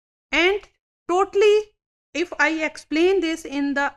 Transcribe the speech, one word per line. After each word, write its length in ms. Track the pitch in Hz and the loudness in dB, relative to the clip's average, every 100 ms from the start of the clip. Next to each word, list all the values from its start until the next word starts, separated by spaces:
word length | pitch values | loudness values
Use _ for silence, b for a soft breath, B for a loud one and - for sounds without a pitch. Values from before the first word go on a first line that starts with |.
| _ _ _ | _ _ _
And 300 | 285 349 403 - _ _ _ - | 0 0 0 -6 _ _ _ -4
totally, 480 | 349 381 403 415 427 415 _ _ _ _ | -2 0 2 4 4 0 _ _ _ _
if 180 | 285 349 - | -8 -6 -2
I 120 | 294 320 | -2 0
explain 560 | 311 - - 302 349 392 | -4 -8 -6 0 2 2
this 240 | 330 330 | -2 -6
in 300 | - 277 285 | -8 -4 -2
the 180 | 277 277 | -2 -4